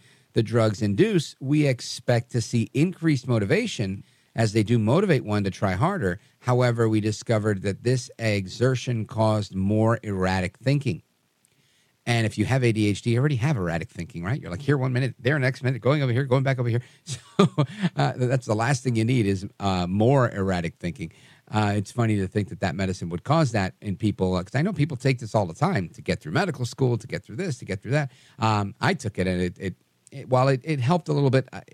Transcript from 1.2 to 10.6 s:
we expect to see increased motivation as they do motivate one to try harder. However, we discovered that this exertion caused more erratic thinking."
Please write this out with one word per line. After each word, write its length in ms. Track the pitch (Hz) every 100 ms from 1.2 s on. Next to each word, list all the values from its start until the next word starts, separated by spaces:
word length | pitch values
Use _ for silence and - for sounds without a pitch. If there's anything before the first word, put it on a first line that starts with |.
| - -
we 260 | 135 151 143
expect 640 | 123 - - - 117 -
to 120 | 120
see 280 | - 120 -
increased 520 | 131 180 - 165 139 127
motivation 800 | 113 98 190 240 - 98 98 - _ _ -
as 160 | 113
they 120 | 110
do 140 | 101 120
motivate 460 | 107 160 202 139
one 220 | 104 104 98
to 40 |
try 220 | - 98
harder. 480 | 92 165 202 95 92 _ _
However, 500 | 123 123 123 117 113
we 100 | 110
discovered 640 | 107 104 - 110 107 98
that 240 | 98 92 120
this 260 | 127 - -
exertion 840 | 110 101 92 - 127 127 127 113 104
caused 500 | 110 110 107 95 95
more 420 | 98 107 113 117
erratic 540 | 107 95 92 95 90
thinking." 460 | -